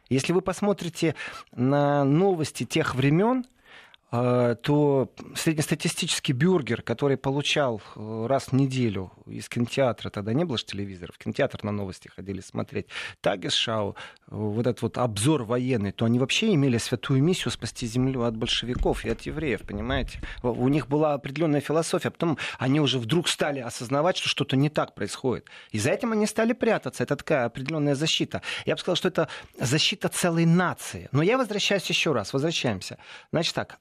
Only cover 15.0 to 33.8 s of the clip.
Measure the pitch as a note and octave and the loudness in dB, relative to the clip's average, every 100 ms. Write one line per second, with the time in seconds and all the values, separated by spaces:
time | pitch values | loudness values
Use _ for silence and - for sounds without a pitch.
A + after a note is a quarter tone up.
15 | A2 G2+ A#2+ D#3 A2 B2 B2+ B2 G2 - | -2 0 2 2 0 -2 0 0 0 0
16 | A2+ A#2+ C3 - A3 E3+ C#3 A#2 - A#2+ | 2 4 2 2 4 4 4 2 0 -4
17 | - C3 D3+ F#3 B2 - A2+ - A#2 A#2+ | 0 2 4 2 -2 -6 -8 -8 -4 0
18 | C3 C3 A#2 A2+ A#2+ - A#2 B2 F3+ C3+ | 0 0 -2 -2 -2 -2 -2 0 0 0
19 | A2+ A2+ - C#3+ D#3 G2 - G2+ A#2 C3+ | -2 -4 -6 -6 -2 -2 -4 -6 -4 -2
20 | - - - - B2 A#2 B2 D3 A#2 D3 | -4 -8 -12 -6 -4 0 2 2 0 0
21 | D#3 C#3+ C#3 C3+ E3 C#3+ - D3+ D#3+ F3+ | 2 0 -4 -2 0 0 2 0 0 0
22 | B2 - E3+ C#3 - - C3 D3 C#3+ C#3 | -2 -2 0 0 -4 -2 2 2 2 0
23 | A2+ E3 - - E3 C#3 A#2+ - A#2 C#3 | 0 0 0 0 -2 -2 -6 -8 -2 2
24 | E3+ F#3 - - C#3+ C3 D3 D#3+ C#3+ - | 2 0 -2 -2 0 2 2 0 -4 -4
25 | G#2+ - C3 A2 - - - A2 A#2+ F#3+ | -8 -4 -2 -2 -6 -20 -8 -2 0 0
26 | A#3 A3 G#3 - A3+ A#3 A3+ F3 C3 - | 0 0 0 2 0 2 2 0 -2 -4
27 | B2 C#3+ - D3+ A#2+ C#3 C3 D#3+ D3 C3+ | -2 -2 0 0 0 -4 -4 0 2 2
28 | D#3 - F3 - - - - D3+ - E3+ | 2 0 -2 -4 -6 -6 -2 -2 -2 0
29 | F#3 E3+ D#3+ - - - B2 D3+ - G#3+ | 0 0 -2 -4 -14 -6 0 2 0 0
30 | E3 - F3+ E3 E3 E3+ F3 A#2+ - F#2+ | -4 0 0 4 6 6 4 -2 -8 -12
31 | F2+ C3+ E3+ C4 A3 G3+ - G3+ - F3 | -2 2 4 2 0 0 0 0 0 0
32 | E3+ B2 G2 C#3 C#3+ D#3+ B2+ F#2+ - - | 2 0 0 -2 0 0 -2 -2 -6 -14
33 | - - - D3 E3 - G#2 - | -18 -20 -4 -2 -2 -2 -6 -6